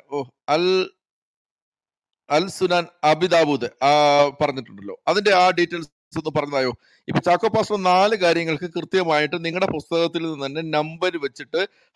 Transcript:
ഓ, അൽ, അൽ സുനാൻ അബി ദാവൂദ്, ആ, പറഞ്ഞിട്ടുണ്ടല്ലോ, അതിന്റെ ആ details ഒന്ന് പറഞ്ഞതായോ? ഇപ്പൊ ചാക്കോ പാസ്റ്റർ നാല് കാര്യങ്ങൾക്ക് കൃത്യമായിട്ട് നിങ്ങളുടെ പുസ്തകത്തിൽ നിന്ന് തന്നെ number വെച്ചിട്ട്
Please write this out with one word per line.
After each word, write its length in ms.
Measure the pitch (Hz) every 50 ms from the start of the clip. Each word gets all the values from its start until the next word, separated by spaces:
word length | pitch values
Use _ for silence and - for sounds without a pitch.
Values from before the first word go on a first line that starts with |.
| - -
ഓ, 100 | 139 147 135 123 _ _ _ -
അൽ, 420 | 143 160 175 185 185 185 185 - _ _ _ _ _ _ _ _ _ _ _ _ _ _ _ _ _ _ _ _ _ _ _ _ _ _ _ -
അൽ 180 | 143 156 185 196
സുനാൻ 380 | - - 185 175 180 175 170 160 _ _ -
അബി 220 | 151 156 156 175
ദാവൂദ്, 580 | 180 170 165 160 147 143 127 117 117 - - 131
ആ, 60 | 139 147 151 147 147 143 143 143 143 139 -
പറഞ്ഞിട്ടുണ്ടല്ലോ, 600 | 156 143 131 131 120 - - 98 98 101 92 - - -
അതിന്റെ 260 | 170 202 202 208 196
ആ 160 | 180 180 185
details 380 | 180 165 175 165 175 170 165 - _ _ _ _ - 170
ഒന്ന് 220 | 156 156 143 151
പറഞ്ഞതായോ? 340 | 143 143 143 135 131 127 117 - _ _ _ _ _ -
ഇപ്പൊ 120 | - 151
ചാക്കോ 280 | - 180 175 170 - 220
പാസ്റ്റർ 340 | 196 220 202 - 208 202
നാല് 340 | 185 185 180 185 190 214 226
കാര്യങ്ങൾക്ക് 540 | 208 185 170 165 170 170 165 156 147 180 175
കൃത്യമായിട്ട് 760 | 160 175 165 - - 190 185 165 156 147 151 147 151 175 165
നിങ്ങളുടെ 280 | 170 165 180 190 185
പുസ്തകത്തിൽ 600 | 165 151 - - 170 165 170 170 165 170 165 165
നിന്ന് 140 | 156 139 139
തന്നെ 160 | 139 139 160
number 580 | 165 160 151 151 151 156 165 165 185 180 175 165
വെച്ചിട്ട് 440 | 143 139 - - 143 - - 165 196 - _ _ _ _ _